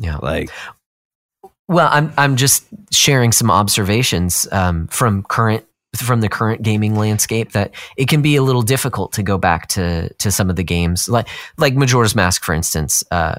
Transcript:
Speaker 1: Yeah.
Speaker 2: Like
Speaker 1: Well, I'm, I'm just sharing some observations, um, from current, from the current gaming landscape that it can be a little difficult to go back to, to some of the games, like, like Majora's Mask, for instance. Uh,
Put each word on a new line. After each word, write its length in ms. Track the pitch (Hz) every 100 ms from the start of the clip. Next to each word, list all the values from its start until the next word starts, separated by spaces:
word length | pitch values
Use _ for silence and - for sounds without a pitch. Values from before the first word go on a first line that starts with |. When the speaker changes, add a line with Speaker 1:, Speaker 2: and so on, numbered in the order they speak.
Speaker 1:
Yeah. 160 | 87 73
Speaker 2:
Like 320 | 67 80 - - - - _ _ _ _ _ _ - _ -
Speaker 1:
Well, 220 | 175 151
I'm, 220 | 147 156 139
I'm 180 | 143 127
just 300 | 135 - - - -
sharing 400 | - - 135 117
some 200 | - 113
observations, 960 | 92 104 - 98 110 131 90 90 - -
um, 360 | 98 90 82 85
from 360 | - 123 98
current, 420 | - 110 110 110 - _ _ -
from 260 | 123 120
the 80 | 107
current 320 | - 113 113
gaming 340 | 110 107 107 107
landscape 580 | 107 104 - 113 110
that 180 | 104 101 - - -
it 100 | 131
can 140 | 156
be 140 | 147 143
a 80 |
little 180 | 131 123
difficult 520 | 113 135 131 104 95
to 100 | -
go 140 | 98 95
back 300 | 90 82 -
to, 440 | 95 87 85 87 -
to 160 | 104
some 180 | - 92
of 60 | 87
the 80 |
games, 460 | 85 85 85 90 -
like, 180 | 117 - - - -
like 180 | 147 131
Majora's 380 | 131 123 110 110
Mask, 280 | 90 -
for 100 | -
instance. 500 | 78 - 80 76 - -
Uh, 260 | 87 80